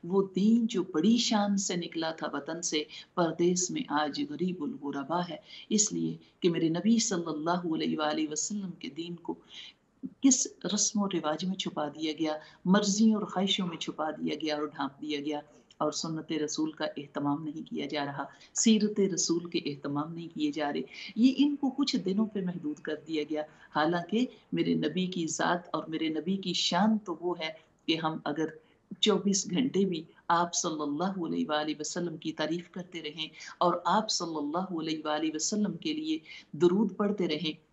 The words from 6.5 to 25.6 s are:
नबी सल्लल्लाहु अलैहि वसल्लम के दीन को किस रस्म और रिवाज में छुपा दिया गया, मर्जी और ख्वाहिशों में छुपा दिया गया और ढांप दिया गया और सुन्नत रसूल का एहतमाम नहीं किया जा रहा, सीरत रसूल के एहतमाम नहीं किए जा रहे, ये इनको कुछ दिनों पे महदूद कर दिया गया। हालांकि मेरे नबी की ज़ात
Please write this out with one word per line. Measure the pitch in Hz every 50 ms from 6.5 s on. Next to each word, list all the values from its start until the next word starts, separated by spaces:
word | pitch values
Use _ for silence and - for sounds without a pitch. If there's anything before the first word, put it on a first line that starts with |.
| 165 165 165 160
नबी | 160 175 180 214 233 226
सल्लल्लाहु | - - 202 170 170 170 156 151 151 170 175 180 175 170 160
अलैहि | 156 156 160 160 156 156 151 151 156 156
वसल्लम | 147 151 147 - - 208 208 196 180 165 -
के | - 165 143
दीन | 151 170 175 175 170 -
को | - - - - - - - - - - _ _ _ _ _ - - - _ -
किस | 269 254 - - - - - -
रस्म | - 208 208 - - - 214
और | 202 196 190
रिवाज | 165 151 151 151 156 185
में | 185 190
छुपा | 185 - 214 - 151 151 147
दिया | 147 156 156 156 156
गया, | 151 160 156 151 151 - - - - _
मर्जी | 175 190 208 202 196 190 208 226 220 220
और | 208 180
ख्वाहिशों | - - 185 196 190 - - 190
में | 170 165
छुपा | 156 - - 147 - 151 156
दिया | 147 - 123 131 151
गया | 147 160 156 151
और | 147 151 147
ढांप | 143 - 143 135 135 -
दिया | 151 151 147 143
गया | 143 151 147 147 147 - - - _ _ - _
और | 156 151 147
सुन्नत | - - 165 160 156 156 - 165
रसूल | 151 151 151 - - 156 156
का | 156 - 156
एहतमाम | 151 - 147 143 - - 147 143 143 143 156 160
नहीं | 151 147 160 151
किया | - - 156 143
जा | 139 151 147 143
रहा, | 139 139 147 143 - - - - - _
सीरत | - - 226 220 214 208 208 208 - 196 175 170
रसूल | 160 - - 165 170 175 170
के | - 165
एहतमाम | - 151 143 143 - 151 143 143 151 165 165
नहीं | 165 170 165
किए | - 156 151 147
जा | 147 156 147 143
रहे, | 143 - - - - - - - -
ये | 214 226 262 262 - 277
इनको | 294 285 - - 262
कुछ | 262 - 285 - -
दिनों | 240 175 185 190 208 220
पे | 202 - 202 185
महदूद | 180 175 165 143 147 151 147
कर | - 160 156 147 -
दिया | - 160 156 151
गया। | 151 156 151 151 - - - - -
हालांकि | - 151 151 160 175 170 170 - 208 226 254 254 - - _ _ -
मेरे | 165 165 165 165
नबी | 160 160 151 151 180 185
की | 180 - 185 165
ज़ात | 156 143 - 160 165 175 180